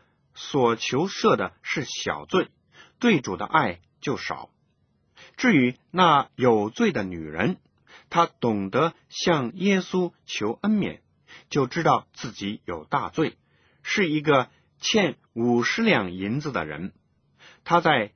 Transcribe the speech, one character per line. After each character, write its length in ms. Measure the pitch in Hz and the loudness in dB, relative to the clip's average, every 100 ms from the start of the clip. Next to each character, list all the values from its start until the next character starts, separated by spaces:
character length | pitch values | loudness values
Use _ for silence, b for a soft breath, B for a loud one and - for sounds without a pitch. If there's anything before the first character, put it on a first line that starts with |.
| b b _ | b b _
所 420 | - - 143 120 113 | -18 -4 2 2 2
求 320 | - 127 190 | -2 -2 -2
赦 280 | - 220 123 | 0 0 2
的 180 | 95 - | -2 -8
是 240 | - - 127 | -8 -6 -6
小 400 | - - 76 73 | -6 -6 -8 -2
罪， 240 | 190 - _ _ b b _ | -2 -2 _ _ b b _
对 240 | 240 170 | 2 2
主 160 | 117 92 | 0 -6
的 80 | - | 0
爱 340 | 156 120 87 _ _ | 0 0 -4 _ _
就 160 | - 104 | -6 -6
少。 320 | - 69 - _ _ _ _ _ _ B B - | -6 -10 -12 _ _ _ _ _ _ B B -2
至 180 | 254 165 | 4 4
于 200 | 123 127 _ | 4 0 _
那 380 | 175 180 143 - - | 2 6 4 2 0
有 340 | 127 110 104 | 4 4 0
罪 220 | 120 226 | 0 0
的 120 | 127 | 0
女 160 | 98 85 | -4 -8
人， 380 | 78 78 123 185 _ _ B B B | -8 -2 -2 -2 _ _ B B B
她 160 | 170 170 | 0 0
懂 440 | _ 120 104 98 | _ 0 0 -2
得 240 | 117 160 b b | 0 -2 b b
向 440 | - 190 156 120 185 | -4 0 0 -2 -2
耶 260 | 190 196 | 0 0
稣 320 | 180 185 175 - - | 0 -2 -4 -6 -14
求 320 | - 104 - | -6 -6 -2
恩 100 | 208 | 0
免， 300 | 214 117 78 _ _ B B B | 0 -2 -8 _ _ B B B
就 180 | 151 127 | -2 -2
知 160 | 170 | 0
道 240 | 160 123 - | 2 2 -2
自 180 | - 101 | -14 -14
己 300 | - 101 110 - | -10 -8 -8 -10
有 180 | 82 78 | -12 -6
大 240 | 143 98 | -6 -4
罪， 280 | - 156 - _ _ _ _ | -2 -4 -4 _ _ _ _
是 260 | - - 175 | -6 -2 0
一 120 | 151 | 0
个 280 | 147 139 120 b b _ | 2 2 2 b b _
欠 380 | - 220 185 - _ | -2 0 0 -4 _
五 280 | 113 120 120 | -2 2 2
十 220 | 117 - | 2 0
两 280 | 226 143 92 | 2 2 0
银 280 | 90 98 131 | -6 -6 -4
子 120 | 151 | -4
的 140 | 107 78 | -6 -6
人。 280 | 76 95 - _ _ _ b b b | -8 -12 -14 _ _ _ b b b
她 160 | - 175 | 0 2
在 340 | 165 135 104 | 4 2 0